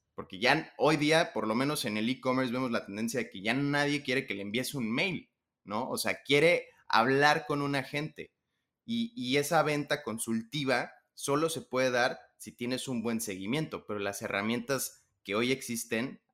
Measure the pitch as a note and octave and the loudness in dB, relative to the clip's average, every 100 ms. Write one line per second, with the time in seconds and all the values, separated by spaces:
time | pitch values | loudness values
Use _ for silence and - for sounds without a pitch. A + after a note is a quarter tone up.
0 | _ - - F#2 B2 D3 - - C3+ D#3 | _ -14 -12 0 4 4 0 2 4 4
1 | D3 D#3+ E3+ A2 G#2+ A2+ C#3 D3+ A2+ G#2+ | 4 4 4 0 -2 0 0 0 -2 -2
2 | A2+ C3+ C3 B2+ B2+ B2 C3 A2+ - G2+ | -2 -2 0 0 0 -2 -2 -2 -4 -6
3 | A2+ B2 A2 G2 G2+ B2+ C#3+ C#3+ C#3+ D3 | -4 -2 -4 -4 -2 0 2 2 2 0
4 | C#3+ B2+ C3 G2 G2+ A2+ B2 C#3+ A2 A#2+ | 0 -2 -2 -6 -4 -4 -4 -4 -2 -2
5 | F#3+ C#3+ - _ _ _ - G#2+ B2+ - | -2 -4 -8 _ _ _ -8 -6 -4 -4
6 | A2 G2 - C#3+ E3 F3 - _ _ A2 | -2 -4 2 4 6 4 0 _ _ 4
7 | A#2 C3+ D3 D#3 D#3 C#3+ C#3+ C#3 C3 D3 | 6 6 6 4 2 -2 0 0 -2 -6
8 | D3+ - D#2 _ _ _ _ _ - A#2 | -6 -10 -18 _ _ _ _ _ -6 -4
9 | A#2 - B2 C#3 C#3+ E3 D3+ D3 D3 D3 | -4 -6 0 0 4 2 2 0 0 -2
10 | - A2+ - A2+ A2+ D#3 C3+ B2 D#3+ - | -2 -6 -2 -4 -2 -4 0 0 0 -10
11 | _ - - C#3+ D#3+ - - B2+ C3 B2 | _ -12 -2 0 0 -2 -4 0 2 4
12 | B2+ - - _ - - A#2+ B2+ - A#2+ | 2 0 -12 _ -18 -8 -4 -4 -2 -2
13 | A2 A2+ A2 F#2+ G2 C#3+ D#3 F2+ - G#2 | -2 -2 -4 -6 -4 -2 -2 -8 -8 -4
14 | G2+ G2+ G#2+ G2+ G#2 A#2+ A#2+ C3 - - | -4 -4 -4 -2 0 -2 -2 -2 -2 -8
15 | _ _ - G2+ B2 C3 - A#2 - A2+ | _ _ -4 0 0 -2 -2 -8 -4 -2
16 | C3+ - _ | -4 -8 _